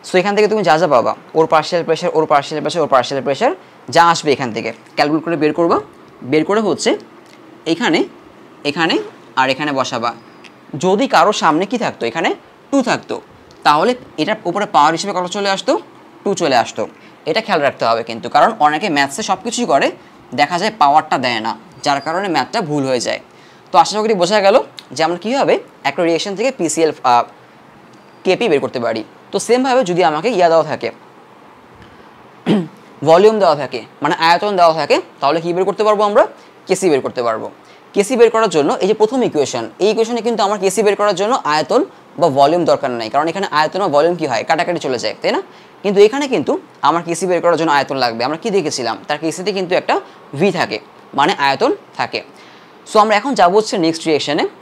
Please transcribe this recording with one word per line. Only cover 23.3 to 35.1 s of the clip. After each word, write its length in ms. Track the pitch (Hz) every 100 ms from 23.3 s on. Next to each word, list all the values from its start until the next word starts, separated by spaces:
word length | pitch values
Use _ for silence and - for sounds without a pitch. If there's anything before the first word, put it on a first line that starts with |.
| - - - -
তো 40 | 180
আশা 180 | 160 202
করি 120 | 214 202
বোঝা 160 | 170 214 196
গেল 100 | 240 - - - 131
যে 40 | 160
আমরা 120 | 175
কীভাবে 300 | 208 269 170 262 - - 139
একটা 120 | 139 170
reaction 240 | 165 208 190
থেকে 120 | 254 262
পিসিএল, 320 | 165 160 160 -
আহ, 200 | 131 123 - - - - - - - - - -
কেপি 220 | - 180 226
বের 100 | 143
করতে 160 | 127 127 117
পারি। 160 | 113 - - -
তো 40 | 202 -
সেমভাবে 340 | 247 262 254 196
যদি 120 | 180 170
আমাকে 180 | 151 208 214
ইয়া 100 | 170
দেওয়া 120 | 165 156
থাকে, 180 | 123 110 - - - - - - - - - - - - - - - -
<clears throat> 600 | 214 160 - - - 143
volume 280 | 165 214 220
দেওয়া 140 | 185 147
থাকে, 180 | 131 123 104 -
মানে 120 | 143 180 165
আয়তন 260 | 175 208 196
দেওয়া 140 | 170 160
থাকে, 160 | 143 285 -